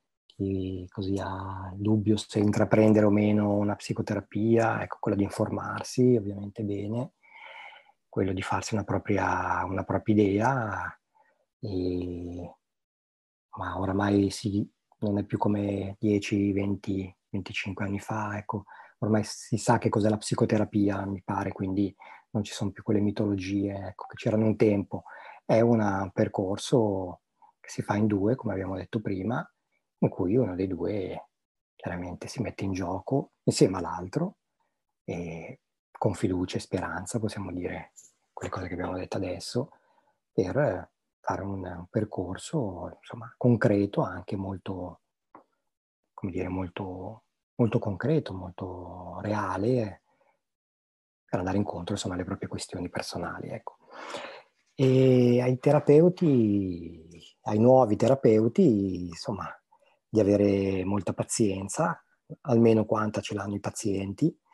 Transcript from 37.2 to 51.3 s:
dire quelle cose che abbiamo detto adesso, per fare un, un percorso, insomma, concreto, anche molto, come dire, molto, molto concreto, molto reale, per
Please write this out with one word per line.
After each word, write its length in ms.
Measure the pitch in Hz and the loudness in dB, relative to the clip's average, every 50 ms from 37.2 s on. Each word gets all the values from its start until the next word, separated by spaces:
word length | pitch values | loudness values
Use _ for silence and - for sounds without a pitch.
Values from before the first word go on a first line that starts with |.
| 110 101 - 104 95 92 | -4 -4 -6 -6 -10 -8
dire 440 | 87 90 90 90 87 85 80 - _ - - _ _ _ _ _ | -8 -8 -8 -8 -8 -10 -12 -16 _ -20 -20 _ _ _ _ _
quelle 200 | - - - - | -14 -10 -10 -8
cose 160 | - 104 92 87 | -8 -8 -8 -8
che 60 | 90 | -8
abbiamo 220 | 90 90 92 92 | -6 -6 -6 -6
detto 200 | 90 92 - - | -6 -6 -6 -6
adesso, 540 | 107 95 90 90 95 - - - 123 139 - _ _ _ _ _ _ _ _ _ _ _ _ | -6 -4 -6 -6 -8 -10 -6 -6 -6 -6 -6 _ _ _ _ _ _ _ _ _ _ _ _
per 600 | - - 98 87 92 131 147 120 95 - - - _ _ _ _ _ _ | -2 -2 -2 0 0 0 0 0 0 -4 -8 -12 _ _ _ _ _ _
fare 240 | - - 95 92 | -6 -4 -4 -4
un, 220 | 95 98 98 95 90 | -4 -6 -6 -8 -8
un 220 | 90 90 87 87 - | -10 -10 -12 -10 -4
percorso, 1080 | - 117 104 - - - 90 87 95 - - - - 156 120 95 92 87 87 87 - _ | -2 -2 -2 -2 -4 -8 -6 -6 -8 -10 -10 -6 -4 -4 -4 -4 -6 -8 -12 -12 -14 _
insomma, 320 | - - - 120 117 120 - | -16 -16 -14 -14 -14 -16 -8
concreto, 640 | - - 123 120 110 - 113 104 101 101 101 - - | 0 4 4 4 6 4 4 4 4 2 0 0 -2
anche 340 | 139 101 90 92 92 - 110 | -4 -4 -4 -10 -8 -8 -6
molto, 640 | 98 95 95 98 92 - - 95 92 92 90 - _ _ _ _ _ _ _ _ - _ _ _ _ _ _ _ _ _ _ _ _ _ _ - | -6 -6 -6 -8 -8 -8 -10 -8 -8 -8 -10 -12 _ _ _ _ _ _ _ _ -20 _ _ _ _ _ _ _ _ _ _ _ _ _ _ -18
come 160 | - - 98 | -10 -10 -8
dire, 180 | 87 92 92 92 | -6 -4 -4 -4
molto, 760 | 92 92 92 87 - - 101 92 90 92 92 - 113 - _ _ _ _ _ _ _ | -4 -6 -6 -8 -8 -10 -10 -10 -10 -12 -12 -14 -14 -16 _ _ _ _ _ _ _
molto 220 | - 123 107 - 117 | 0 0 2 2 0
concreto, 520 | - 104 101 90 - 131 165 151 - - 95 | -2 -2 -6 -4 -2 0 0 0 0 -4 -10
molto 840 | 92 92 90 90 - 95 92 90 90 87 87 92 92 87 90 90 92 | -10 -10 -12 -12 -10 -10 -10 -10 -12 -12 -14 -14 -14 -14 -14 -12 -8
reale, 840 | 101 104 107 107 101 95 92 92 101 120 131 123 110 101 92 - _ _ _ _ _ _ _ _ _ _ _ _ _ _ _ _ _ _ _ _ _ _ _ _ _ | -4 -4 -4 -2 -4 -4 -4 -2 0 0 2 0 0 -4 -8 -14 _ _ _ _ _ _ _ _ _ _ _ _ _ _ _ _ _ _ _ _ _ _ _ _ _
per 120 | - | -6